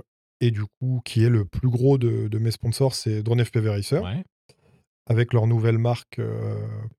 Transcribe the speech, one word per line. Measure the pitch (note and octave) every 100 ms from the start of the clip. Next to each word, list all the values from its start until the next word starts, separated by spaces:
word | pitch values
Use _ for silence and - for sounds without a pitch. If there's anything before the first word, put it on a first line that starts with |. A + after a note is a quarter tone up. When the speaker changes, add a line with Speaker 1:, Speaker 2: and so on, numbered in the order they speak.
| - _ _ -
Speaker 1:
et | A#2+
du | G#2+ G#2 -
coup | B2+ B2+ -
qui | A2+
est | A#2
le | A#2 F#2+
plus | - B2+
gros | A#2+ C3+ C#3
de, | A#2+ A2 G#2+
de | A2
mes | A2+
sponsors, | - A#2+ A2+ C3+ -
c'est | A2+ G#2+
Drone | G#2+ A#2+ A#2
F |
P | A#2+
V | A2
Racer, | G#2 G2+ C#3
Speaker 2:
Ouais. | F#2 C3+ F#3 _ _ _ _ _ _ _ -
Speaker 1:
avec | A#2 A#2
leur | A#2 A2
nouvelle | A#2 A2+ A2+
marque, | A#2+ A#2+ - -
euh, | A2 A2 G#2+ G#2 G#2+ G#2+ A2